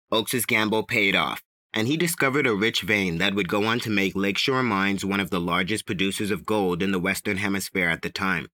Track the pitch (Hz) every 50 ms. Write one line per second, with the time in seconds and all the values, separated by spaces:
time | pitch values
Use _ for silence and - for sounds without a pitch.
0 | _ _ 101 113 110 - - 123 113 - 120 110 107 107 107 110 104 - - 113
1 | 101 98 92 92 80 67 57 - - _ _ _ _ _ - 110 110 120 151 160
2 | 175 170 170 - 143 135 127 147 139 127 110 95 104 113 117 - - 90 110 104
3 | 98 90 82 82 95 101 98 101 95 82 104 104 104 110 113 120 - 117 107 98
4 | 98 95 92 95 98 101 98 - - - 131 131 127 120 104 95 98 98 98 92
5 | 98 95 98 101 98 82 98 90 85 87 87 90 95 85 110 104 - - 110 82
6 | 95 98 95 - 110 95 104 87 78 - 107 107 98 90 87 82 95 98 98 92
7 | 87 95 95 - - 107 101 92 101 101 98 98 92 - - 95 90 85 82 78
8 | - 85 - - 98 95 90 80 67 - _ _